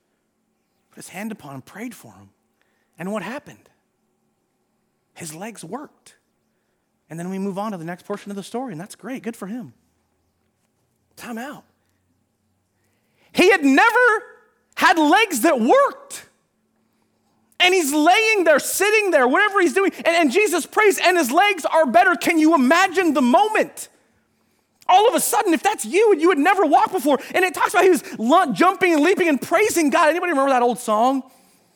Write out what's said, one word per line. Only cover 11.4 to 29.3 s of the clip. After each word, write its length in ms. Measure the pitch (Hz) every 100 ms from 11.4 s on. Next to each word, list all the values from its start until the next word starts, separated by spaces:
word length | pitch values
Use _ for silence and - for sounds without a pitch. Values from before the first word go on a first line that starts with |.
| 269 269 _ _ _ _ _ _ _ _ _ _ _ _ _ _ _ _ _
He 180 | - 359
had 160 | 381 277
never 580 | 277 453 466 494 427 - - _ _ _ -
had 240 | 320 339
legs 420 | 294 381 440 269
that 180 | 302 262
worked. 680 | 233 508 523 - - - - _ _ _ _ _ _ _ _ _ _ _ _ -
And 160 | 359
he's 200 | 370 277
laying 500 | 302 311 415 440 427
there, 160 | 330 294
sitting 520 | - - 403 427 403
there, 140 | 302 247
whatever 360 | 330 415 403
he's 120 | 339
doing, 200 | 285 381 -
and, 120 | 294
and 240 | 339 311
Jesus 340 | 320 415 339 -
prays, 340 | - 427 -
and 180 | 349 359
his 140 | 247
legs 320 | 311 415 381
are 220 | - 320 302
better. 280 | 330 381 349
Can 220 | - 330
you 160 | 311
imagine 600 | 330 247 330 392 330 349
the 80 | 277
moment? 680 | 247 330 427 427 180 - - _ _ _ _ _ _ _ _ _ -
All 180 | 370 440
of 80 | 311
a 60 |
sudden, 320 | - 427 440
if 100 | 311
that's 220 | 392 427 214
you 260 | 339 453
and 100 | 320
you 80 | 302
had 80 | 277
never 280 | 302 277 320
walked 260 | 349 440
before, 260 | 359 269 262 -
and 120 | 349 370
it 80 |
talks 200 | 349 440
about 120 | 359 370
he 40 |
was 300 | 311 - -
lu-, 320 | 226 339 330
jumping 400 | 180 349 392 359
and 80 | 311
leaping 280 | 320 381
and 120 | 339